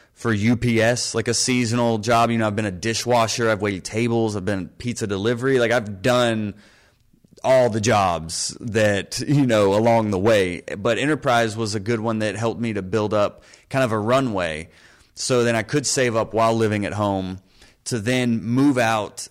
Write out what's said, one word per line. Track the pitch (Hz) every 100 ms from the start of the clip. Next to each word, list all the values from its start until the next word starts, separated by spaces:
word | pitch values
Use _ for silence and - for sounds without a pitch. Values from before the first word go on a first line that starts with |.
| _
for | - 117
U | 107 113 120
P | 120 113
S, | 110 120 - 113
like, | 117
a |
seasonal | 113 - 123 117 120 120 113
job. | 107 117 117
You | 117
know, | 110
I've | 104
been | 107
a |
dishwasher, | 90 113 110 120 120 113 - 113
I've | 104
waited | 104 92
tables, | - 110 120 117 113 104
I've | 92
been | 98 87
pizza | - 123 113 110
delivery. | 98 107 120 131 131
Like, | 117
I've | 120 104 95
done | 123 123 120 113 104 98 - _ _ _ _ _ _ _
all | - 131 123
the | 107
jobs | 104 107 95 82 82 - - -
that, | 120 104 107 101 - -
you | 131 143 131
know, | 110 98
along | 104 117 117 110
the | 95
way. | 104 107 92 87 - 90
But | 104 107
Enterprise | 139 147 131 120 113 107
was | 110
a | 107
good | 98 117
one | 113 110
that | 107 98
helped | 113 95
me | 117
to | 101
build | 92 110 107
up | 104 101 - - - -
kind | 139
of | 127
a | 107
runway. | 107 131 131 98 87 78 80 - - _ _ -
So | - 123
then | 120 113
I |
could | 107 147 135
save | - 123 110
up | 107
while | 107 113 117
living | 110 104 98
at |
home | 98 104 98 95 95 - _ - _ -
to | 120
then | 101 127 123 117
move | 95 123 143 127
out. | 113 110 101 - -